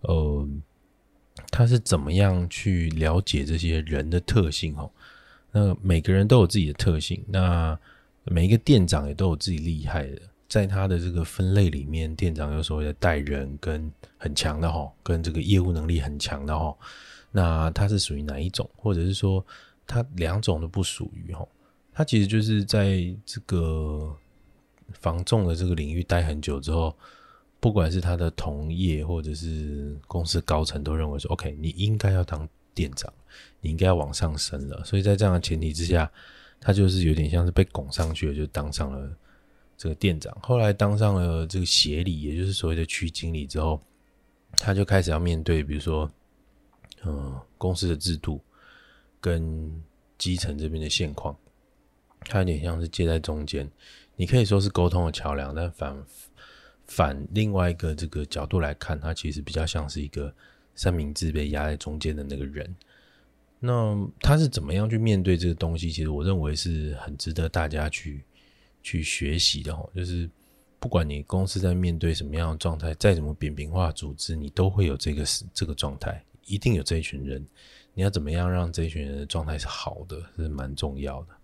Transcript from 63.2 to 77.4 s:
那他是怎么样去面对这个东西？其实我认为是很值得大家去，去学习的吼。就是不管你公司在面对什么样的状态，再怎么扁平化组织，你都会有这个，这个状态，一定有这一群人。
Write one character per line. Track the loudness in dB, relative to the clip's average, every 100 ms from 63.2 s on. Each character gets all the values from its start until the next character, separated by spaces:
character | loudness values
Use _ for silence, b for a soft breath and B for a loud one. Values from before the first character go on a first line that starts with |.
| b _ _ _
那 | -2 0 2 0 -2 0
他 | 4 6
是 | 4
怎 | 0
么 | -2
样 | 0 2
去 | 2
面 | 4 4
对 | 4 2
这 | 2
个 |
东 | 0 -2 -2
西？ | -2
其 | -2
实 | -2
我 | 0
认 | 0 0
为 | 0 -2
是 | -2 -2 -2
很 | -6 -10 -8
值 | -6
得 | -2 -2
大 | 0 -2
家 | -2 -4
去， | -4 -8 -12 -16 b b b b _
去 | -6 -4
学 | -4 -4 -2 0
习 | 0 0
的 | -6 -8
吼。 | -8
就 | -8
是 | -4 -4 -6 _ b b b _
不 | 0
管 | 0 0
你 | -4
公 | -4 -2 0
司 | 0
在 | 0
面 | 2 0 0
对 | 0
什 | -2
么 | -4 -4
样 | -2
的 | -2
状 | -4 -4
态， | -4
再 | 2 4
怎 | 4
么 | 0
扁 | -4 -6
平 | -6 -4
化 | 0 0
组 | 0 -8
织， | -10 -6
你 | -6 -6
都 | 0 2
会 | 4 0
有 | 0
这 | -2
个， | -2 -2 -4 -6
这 | -6 -6
个 |
状 | -4 -6 -6
态， | -8 -10 _ _ -8
一 | -2
定 | 2
有 | 0
这 | 0 -2
一 |
群 | -2 -8 -8
人。 | -10